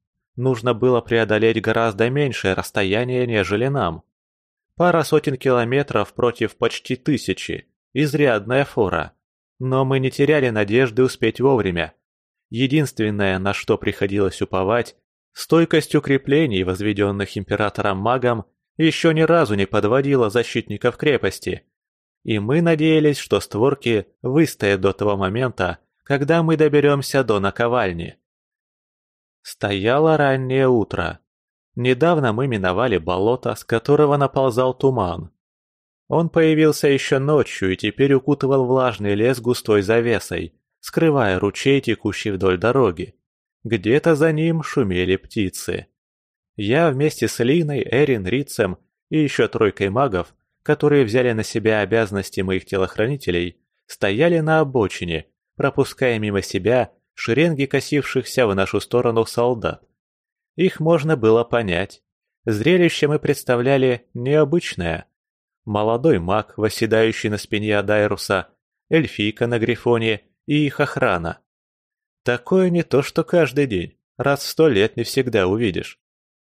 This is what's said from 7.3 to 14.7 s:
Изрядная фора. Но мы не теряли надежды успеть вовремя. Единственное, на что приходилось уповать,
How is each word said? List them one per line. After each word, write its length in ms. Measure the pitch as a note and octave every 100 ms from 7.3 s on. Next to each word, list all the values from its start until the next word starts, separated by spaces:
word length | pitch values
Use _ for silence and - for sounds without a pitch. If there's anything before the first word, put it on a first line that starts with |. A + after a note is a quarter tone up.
| F#2 - E2+ - _ _
Изрядная 720 | B2+ D3+ D3 C#3 G#2+ G#2 C3
фора. 480 | C#3+ - F#2 E2 - _ _ _ _ -
Но 240 | C3 C3
мы 160 | C3 C3+
не 100 | C3
теряли 400 | - C#3+ D3+ B2+
надежды 540 | G#2+ G2+ A#2+ B2+ A2+
успеть 380 | C3 - A2+ -
вовремя. 520 | C3 B2 F#2+ E2+ D#2 - _ _ _ _ _
Единственное, 880 | A2+ C3 D#3 C3+ - G#2+ G2+ G2 F#2+
на 140 | G2
что 240 | G2 - G#2
приходилось 640 | G#2+ - G2+ G2+ F#2+ -
уповать, 540 | G2 F#2+ F#2+